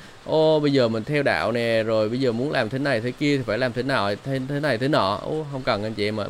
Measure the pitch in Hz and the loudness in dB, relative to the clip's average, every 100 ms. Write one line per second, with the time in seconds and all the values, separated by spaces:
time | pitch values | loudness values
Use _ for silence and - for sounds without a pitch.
0 | - - - 151 156 156 147 139 117 113 | -10 -16 -2 2 4 4 4 4 2 0
1 | 107 147 135 87 95 120 117 113 110 110 | -2 0 2 2 0 0 2 2 2 2
2 | 107 123 131 113 139 143 113 131 143 120 | 0 0 0 0 0 0 -2 -2 -2 -2
3 | 123 127 147 139 113 110 127 120 127 131 | -2 -2 0 0 0 -2 -2 -2 -2 0
4 | 101 104 135 135 131 143 147 113 131 151 | 0 -2 -4 -6 -4 -4 -2 0 2 2
5 | 98 104 - 156 147 139 135 104 110 107 | 2 0 -4 -6 -6 -6 -2 -2 -2 -2
6 | 104 107 | -2 -2